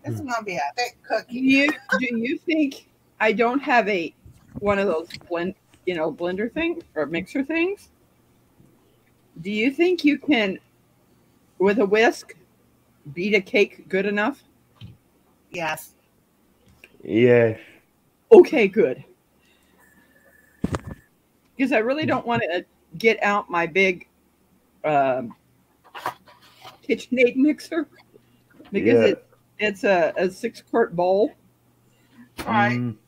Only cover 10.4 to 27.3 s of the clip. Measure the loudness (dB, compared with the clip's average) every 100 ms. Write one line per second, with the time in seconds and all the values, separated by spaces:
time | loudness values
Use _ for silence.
10.4 | 0 -6 _ _ _ _ _ _ _ _
11.4 | _ _ 0 2 2 4 2 0 -16 -20
12.4 | _ _ _ _ _ _ -16 -6 0 0
13.4 | 0 0 0 -2 -6 -4 -2 -2 -2 -4
14.4 | _ _ _ _ -20 -20 _ _ _ _
15.4 | _ -8 -6 -8 -12 _ _ _ _ _
16.4 | _ _ _ _ -20 _ -4 4 6 6
17.4 | 4 -2 -14 -20 _ _ _ _ _ 10
18.4 | 10 4 2 2 0 -2 -12 _ _ _
19.4 | _ _ _ _ _ _ _ _ _ _
20.4 | _ _ -8 -6 -8 -18 _ _ _ _
21.4 | _ -4 0 0 0 -2 -2 -4 -2 -4
22.4 | -2 -6 -8 _ _ 0 0 2 0 -2
23.4 | -2 -4 -2 0 0 0 -12 _ _ _
24.4 | _ _ _ _ 0 2 2 -2 -6 -16
25.4 | _ _ _ _ _ -12 -12 -14 _ _
26.4 | _ _ -20 -20 -6 -6 -4 0 0